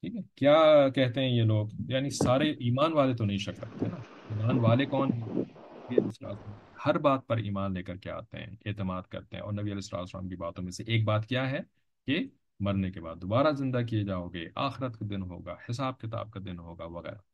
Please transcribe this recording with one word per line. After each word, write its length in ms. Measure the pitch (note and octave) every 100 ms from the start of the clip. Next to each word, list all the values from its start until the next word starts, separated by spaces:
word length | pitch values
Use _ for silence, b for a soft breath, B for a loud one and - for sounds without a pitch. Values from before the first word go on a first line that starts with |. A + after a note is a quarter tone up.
ठीक 120 | F3
है, 80 | A3+ - -
क्या 520 | C#3 D3+ D#3 D3+ C3+
कहते 320 | C3+ B2+ A#2+
हैं 100 | C3
ये 140 | A#2+
लोग, 260 | A2 G#2+ G#2+ - -
यानी 200 | B2+ C#3
सारे 460 | - - C3 D3+ C#3+
ईमान 300 | B2 B2 D#3
वाले 220 | D#3 C3+
तो 100 | B2
नहीं 140 | G#2 G2+
शक 160 | - -
रखते 260 | - - -
ना। 160 | - - - -
ईमान 260 | G#2+ A2 B2+
वाले 280 | A2+ A#2+ C#3
कौन 260 | C3+ C3+
हैं? 160 | A#2+ A2
नबी 680 | F#2 - - - - - B3
अलैहिस्सलाम 420 | - - - G#2 - - - -
हर 180 | - F#3
बात 260 | D3 C3+ -
पर 180 | A2+ G#2
ईमान 280 | G2 G2
लेकर 220 | F#2 F2+ F2+
के 120 | E2
आते 280 | E2 - D#2+
हैं, 200 | D#2+ G#2+ G#2+
एतमाद 400 | G#2 F#2+ F#2 F2+
करते 300 | F#2 - F2+
हैं। 60 |
और 100 | G2+
नबी 180 | G#2 G#2
अलैहिस्सलाम 580 | G2+ F#2+ F2+ F2+ F#2+ F#2
की 80 | F2+
बातों 260 | F2 F2
में 80 | F2+
से 120 | F2+ -
एक 160 | A2+
बात 200 | G#2+ G#2+
क्या 200 | A2 B2 C3
है 140 | C#3 - _ _ _ -
कि 220 | D3+ - _ _ _
मरने 300 | G2+ G2+ F#2+
के 100 | F#2
बाद 180 | E2 E2
दोबारा 340 | F2+ A2+ D3+
जिंदा 300 | C#3+ C3+ B2
किए 220 | A#2 A2+
जाओगे, 460 | G2 F#2 F2 F2 E2 -
आखिरत 380 | C3+ B2+ C3 A2
का 100 | G#2
दिन 160 | G2+
होगा, 340 | F#2 F2 F2+ E2+ -
हिसाब 280 | B2 C3 C3
किताब 320 | A2 A2 G2+
का 80 | G2
दिन 180 | F#2+ F2
होगा 280 | E2+ E2+ E2
वगैरह। 340 | E2+ D#2 - _